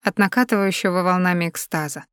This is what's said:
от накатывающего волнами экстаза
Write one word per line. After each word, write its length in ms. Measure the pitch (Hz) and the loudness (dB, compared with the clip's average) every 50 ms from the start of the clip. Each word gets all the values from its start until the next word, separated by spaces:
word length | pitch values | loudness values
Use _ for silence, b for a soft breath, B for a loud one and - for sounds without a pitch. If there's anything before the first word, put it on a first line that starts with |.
от 160 | _ 208 190 - | _ -2 0 2
накатывающего 840 | 202 190 - 247 254 240 233 208 196 196 185 - - 196 175 185 | 0 2 2 0 2 2 2 0 2 0 -2 0 -2 0 0 2
волнами 460 | 180 185 180 180 180 180 180 175 170 165 | 2 2 2 2 2 0 0 0 -2 -2
экстаза 560 | 165 - - - - 165 151 147 - 156 - _ | -4 -8 -10 -6 -4 -4 -4 -4 -8 -12 -14 _